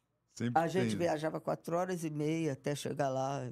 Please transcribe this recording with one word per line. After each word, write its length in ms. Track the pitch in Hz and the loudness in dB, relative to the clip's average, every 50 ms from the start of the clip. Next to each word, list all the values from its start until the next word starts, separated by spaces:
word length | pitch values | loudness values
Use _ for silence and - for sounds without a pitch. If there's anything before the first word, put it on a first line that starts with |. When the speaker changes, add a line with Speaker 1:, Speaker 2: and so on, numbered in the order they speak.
| _ _ _ _ _ _ - | _ _ _ _ _ _ -8
Speaker 1:
Sempre 260 | - 113 120 123 160 170 | -4 -2 2 2 4 2
Speaker 2:
A 60 | 165 | 4
gente 220 | 147 143 123 110 | 2 2 2 2
Speaker 1:
tem. 80 | 107 101 | 2 2
Speaker 2:
viajava 420 | 170 165 160 151 156 156 - 160 | 2 2 2 0 0 -2 -4 -4
quatro 360 | - 147 151 - - - 165 | -2 -2 -4 -2 -2 -2 0
horas 280 | 170 180 185 185 170 165 | 0 0 0 -2 -2 -2
e 60 | 160 | -4
meia 420 | 151 147 151 151 160 165 165 151 135 | -2 0 0 0 2 2 0 0 -2
até 240 | 131 - 143 147 | -2 -2 -4 -4
chegar 320 | 139 - - 135 135 143 135 | -2 -2 -4 -2 0 0 0
lá, 360 | 131 131 131 135 139 135 127 123 | 2 0 0 0 -2 -2 -4 -6